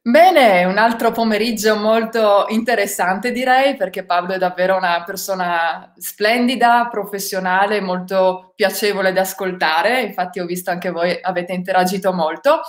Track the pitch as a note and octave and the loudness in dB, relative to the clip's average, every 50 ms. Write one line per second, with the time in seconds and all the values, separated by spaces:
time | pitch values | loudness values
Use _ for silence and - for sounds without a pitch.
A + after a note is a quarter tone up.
0 | _ A#3 A#3+ D4 E4+ F#4 F4+ D#4 C4 A3+ G3 F3+ F3+ F#3 F#3+ G3+ A3 A#3 A#3+ A#3+ | _ 4 6 6 6 6 6 6 6 6 6 4 2 2 2 2 2 2 2 2
1 | - A3+ A3+ - A3+ A3 G#3+ G3+ G#3+ A#3+ A#3 G3+ G3+ A3 G#3+ G#3 G#3 G#3+ A3 A3+ | 0 -2 0 0 -2 0 0 0 0 -2 -2 0 0 0 0 2 2 2 2 2
2 | A3+ G#3+ - A3+ A3 G#3 G3+ G3+ - - A3 A3 A3 A#3+ A#3+ G#3 G3+ G3+ - - | 0 -2 -2 0 2 4 4 4 2 2 -2 -2 0 0 0 0 0 -2 -2 -2
3 | G3 F3 F#3+ G3+ A3 B3 B3 B3 B3+ B3+ B3+ B3+ C4+ C#4 C#4 - G3 F#3 F#3 G3 | -2 0 0 -2 -2 -4 -4 -2 0 2 4 4 4 2 0 0 -4 -4 -4 -8
4 | F#3 - F3+ F3 F#3 F3+ F#3+ F#3 F#3 F3+ F3+ F3+ F3+ F#3 F#3+ F#3 F#3 F3+ E3+ E3+ | -4 -2 -2 -2 0 -2 -2 0 0 -2 0 0 0 0 2 2 2 0 0 -2
5 | E3+ - G3 F#3 - - G3 F#3 F3+ F3 F3 E3+ E3 E3 D#3+ F#3 F3+ - _ _ | -4 -6 -10 -10 -6 -6 -4 -4 -2 -2 -2 0 0 -2 -4 -6 -10 -20 _ _
6 | - - - - G3+ G#3+ A#3 B3 B3 A#3+ C4+ A3 A#3 A#3 A#3 A#3+ A#3 A#3 A#3 G#3 | -14 -14 -8 -2 0 2 2 2 2 0 0 2 4 4 4 4 2 0 -4 -8
7 | G3 F#3+ - G3 G3 - - F#3+ F#3 F#3 F#3 F#3+ G3 G3+ G#3+ G#3 G3 F#3 F3+ F3+ | -8 -6 -8 -8 -8 -6 -6 -4 -2 0 2 2 2 2 0 -2 -2 -2 -4 -6
8 | F3+ F#3 G3 F#3+ F#3 F#3 F3+ F3+ - _ _ _ G#3+ F#3+ - - - G#3 G3 F#3+ | -6 -4 0 2 2 2 0 -2 -8 _ _ _ 0 0 0 0 -2 -2 0 0
9 | G3 F#3+ F#3 F#3 F#3+ F#3 - - G3+ F#3 F#3 F3+ F3+ D#3 D#3 E3 F#3 G#3 A#3+ C4 | 0 0 2 0 -2 -2 -4 -6 -6 -6 -4 -2 -2 0 0 2 0 0 0 0
10 | A#3+ G#3 G3 - F#3 F#3 F#3 G3 F3+ E3+ F3 F3+ F3+ - F3+ F3 F3+ F#3 E3+ E3 | -2 -4 -4 -6 -8 -6 -6 -8 -6 -6 -6 -8 -4 -6 -6 -4 -4 -6 -4 -2
11 | E3+ F3+ F3 - - F3+ F#3 F3 F3 F3 F#3+ F3+ F3+ F#3 F#3+ F#3 F#3 F#3 F#3+ G3 | -2 -2 -2 -4 -4 -4 -4 -4 -4 -6 -6 -8 -6 -2 0 0 2 0 -2 -2
12 | F#3+ G3 F3+ F3+ E3 D#3 E3 E3 - C#4 D4+ D#4+ D#4 | -2 -2 -2 0 -2 -4 -4 -2 2 2 2 2 0